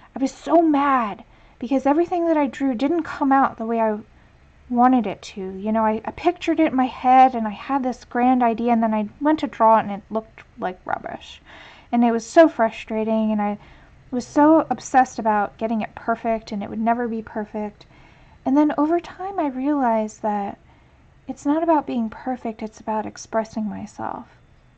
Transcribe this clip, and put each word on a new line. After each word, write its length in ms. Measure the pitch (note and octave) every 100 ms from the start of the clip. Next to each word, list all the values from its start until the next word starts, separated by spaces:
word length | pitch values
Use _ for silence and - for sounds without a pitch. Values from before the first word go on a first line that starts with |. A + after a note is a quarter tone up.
| -
I 60 | A#3
was 140 | C4
so 280 | - C#4 E4
mad 640 | E4 C#4 C#4+ C4 A3 F3+ - _ _ -
because 280 | A#3+ C4+ C4+
everything 400 | D4 E4+ F4 E4+
that 100 | D#4
I 120 | C#4
drew 260 | - C4+ A3+
didn't 280 | C#4+ E4+
come 280 | D#4 - C#4
out 260 | C4+ B3+ -
the 80 | A3+
way 140 | A#3
I 180 | A3 G#3+ - - - _ _ _ -
wanted 380 | A#3+ B3 B3+ G#3
it 140 | -
to. 200 | - -
You 300 | F#3+ F#3+ G#3
know, 140 | A3+ A3
I, 160 | A3
I 80 | -
pictured 480 | - F4 F4 - D#4
it 120 | D#4+
in 40 | C4
my 120 | B3+
head 460 | - B3+ C4 C4
and 140 | A#3+ A3
I 40 |
had 320 | G3+ - C4+
this 200 | B3+ A3+
grand 400 | - A#3+ B3 B3+
idea, 300 | A#3+ A3 A#3+
and 100 | A3+
then 100 | A3+
I 140 | G#3+ G#3+ -
went 180 | D4 D#4
to 80 | D4
draw 300 | - A3+ A3
it 60 |
and 80 | G3
it 100 | G3 -
looked 320 | A3 - - - -
like 200 | F#3+ F#3 -
rubbish. 560 | - - - - - - - - - -
And 120 | A#3+
it 80 | A#3
was 140 | A3+ A3
so 240 | E4+ D#4+
frustrating, 800 | - A3+ - - A3 G#3+ A3 A3
and 100 | G#3+
I 160 | G#3 G#3 - - - - -
was 160 | B3 -
so 400 | D4+ D4 D#4+ -
obsessed 480 | A#3 - C4+ B3+ -
about 400 | A3 G#3 G3+ -
getting 240 | A3 A3+
it 140 | - -
perfect 560 | - A3+ A#3 A3+ A3+
and 100 | G#3
it 80 | G3+
would 100 | G#3+
never 280 | A3+ A#3 A#3+
be 140 | A3+
perfect. 640 | A3 A3 G#3 G#3+ G#3 - - - - - - - -
And 120 | C#4
then 160 | D4+ -
over 220 | D4+ F4
time 400 | - - F#4+ F#4+
I 80 | D4
realized 760 | B3+ C#4 D4 B3 A3+ G#3+ -
that 380 | A3 G#3 G3+ - _ _ _ _ _ _ -
it's 180 | C4 C#4+
not 180 | D#4
about 240 | E4 D4+ C#4
being 220 | B3+ A3
perfect, 520 | - - B3 A#3 G#3+
it's 180 | G#3+ -
about 260 | - G#3+ G#3
expressing 640 | - - A3 A3 A3+ G#3+
myself. 580 | F#3+ G#3 - A3 - A#3 _ _ _ _